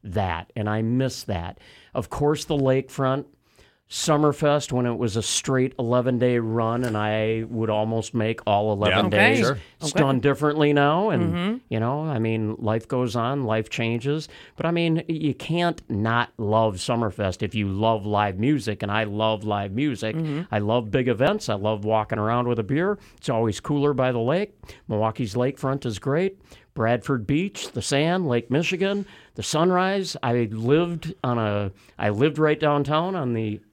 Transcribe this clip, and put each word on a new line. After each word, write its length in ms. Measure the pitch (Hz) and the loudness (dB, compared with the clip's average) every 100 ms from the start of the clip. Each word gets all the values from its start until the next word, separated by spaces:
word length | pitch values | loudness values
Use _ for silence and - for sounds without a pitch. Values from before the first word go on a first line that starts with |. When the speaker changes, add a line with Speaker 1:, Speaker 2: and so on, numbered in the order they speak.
Speaker 1:
that, 500 | 107 95 95 82 90 - | -4 -2 -2 -4 -6 -6
and 120 | 107 | -2
I 120 | 107 | -2
miss 420 | 113 123 131 - | 0 0 -2 -4
that. 340 | - 92 85 - - - - | -6 -6 -6 -12 -20 -20 -10
Of 140 | - 104 | -8 -6
course, 340 | - 147 151 | -2 0 0
the 120 | - 147 | -2 0
lakefront, 680 | 135 131 135 - 135 135 - _ _ _ - _ _ | 2 2 -2 -2 0 0 -6 _ _ _ -20 _ _
Summerfest, 800 | - - 147 151 143 147 147 - | -6 2 4 4 4 2 2 0
when 140 | 127 123 | -2 0
it 100 | 117 | 0
was 180 | 117 107 | -2 -2
a 60 | |
straight 520 | 107 - - 131 127 - | -2 -4 0 0 0 -2
eleven-day 600 | 117 123 123 123 123 120 | 0 2 2 2 2 2
run, 460 | 113 113 113 120 | 0 0 0 0
and 120 | 123 107 | -2 -2
I 480 | 107 107 110 113 110 | 0 0 0 -2 -4
would 220 | 113 110 | -2 0
almost 440 | 107 110 113 107 | 0 0 -2 -2
make 260 | 120 110 117 - | -2 -2 -2 2
all 260 | 101 107 | 2 2
eleven 380 | 101 104 95 92 | 2 2 4 4
Speaker 2:
Yeah. 80 | 104 | 4
Speaker 3:
Okay. 160 | 208 | 4
Speaker 1:
days. 40 | - 120 | 4 2
Speaker 2:
Sure. 120 | 131 - _ | 0 -8 _
Speaker 1:
It's 100 | 156 | -4
Speaker 3:
Okay. 80 | 175 | 2
Speaker 1:
done 200 | 139 131 | 4 4
differently 520 | 143 139 147 151 147 | 2 2 0 2 4
now, 360 | 143 143 160 214 | 4 4 2 2
and, 240 | 175 170 | 0 0
Speaker 3:
Mm-hmm. 220 | 170 185 240 _ | 0 -2 -4 _
Speaker 1:
you 100 | 117 | -2
know, 220 | 113 143 | -2 -2
I 160 | 156 123 | -4 -2
mean, 360 | 113 110 107 110 | 0 0 -2 -2
life 280 | 110 113 - | -2 -2 -2
goes 300 | 127 123 117 | -2 -2 -2
on, 280 | 117 143 | -2 -2
life 260 | 120 110 107 | -2 -2 -2
changes. 580 | - 117 117 135 151 151 - - - | -4 -2 -2 -2 -4 -6 -18 -20 -6
But, 100 | 165 | -2
I 40 | |
mean, 300 | 170 170 160 - | 0 2 0 -2
you 260 | 160 151 | -2 -2
can't 460 | 127 - 170 175 165 - | -4 -4 0 0 -2 -6
not 400 | 104 110 117 120 - | -2 0 0 -2 -4
love 400 | 104 110 113 92 | 0 2 2 0
Summerfest 680 | - 117 113 95 98 90 | -2 0 -2 -2 -4 -2
if 120 | 101 | -4
you 140 | 110 101 | -2 -2
love 360 | 95 113 110 101 | 0 0 0 0
live 320 | 104 104 92 | 0 0 0
music, 440 | 120 151 - 101 | 0 0 -2 -6
and 100 | 104 | -4
I 120 | 104 | -2
love 380 | 110 104 110 107 | -2 0 0 0
live 280 | 107 101 101 | -2 -2 -2
music. 420 | 104 147 113 110 156 | -2 -2 -2 -4 -4
Speaker 3:
Mm-hmm. 260 | 160 147 180 | -4 -4 -2
Speaker 1:
I 60 | 110 | -2
love 320 | 104 120 110 | 2 0 0
big 180 | 131 127 | 0 0
events. 400 | 110 143 208 - | 2 2 0 -2
I 60 | |
love 300 | 101 104 107 | -2 -2 -2
walking 340 | 104 110 107 110 | 0 0 0 -2
around 280 | 107 120 120 | 0 0 0
with 120 | 117 | -2
a 60 | |
beer. 340 | 101 135 185 202 - - | 0 0 0 -4 -10 -10
It's 120 | - | -2
always 280 | 117 113 104 | 0 0 -2
cooler 360 | - 147 143 | -2 0 2
by 180 | 135 127 | 2 0
the 80 | 120 | 2
lake. 340 | 117 170 208 _ - - - | 0 0 -2 _ -20 -20 -4
Milwaukee's 480 | 107 110 110 117 | 0 0 0 -4
lakefront 520 | 113 123 139 135 139 131 | 0 -2 0 -4 -2 -4
is 120 | 104 | -4
great. 400 | 139 147 190 190 - - _ | -2 0 -2 -4 -20 -20 _
Bradford 520 | - 113 120 - 131 101 | -2 0 0 0 -2 0
Beach, 460 | 143 196 - - | 0 0 -6 -10
the 100 | 127 | -8
sand, 460 | - 139 160 180 165 | 0 2 2 0 2
Lake 220 | 120 117 | 0 2
Michigan, 540 | 135 165 185 196 202 196 - - | 0 0 -2 -2 -2 -6 -14 -16
the 80 | - | -10
sunrise. 760 | 104 151 175 180 185 196 180 - | -2 2 4 4 2 -2 -4 -4
I 260 | 120 120 113 | 0 0 0
lived 600 | 110 117 151 175 165 160 - | -2 2 4 2 -4 -8 -6
on 120 | 127 120 | -2 0
a, 340 | 110 104 98 - - - | 0 0 -2 -8 -20 -4
I 120 | 107 | -2
lived 280 | 104 147 143 | 2 2 4
right 220 | 156 151 | 2 2
downtown 560 | 151 143 139 156 175 190 | 2 2 2 0 0 -2
on 160 | 131 | -2
the 280 | 113 110 104 _ | -2 -2 -6 _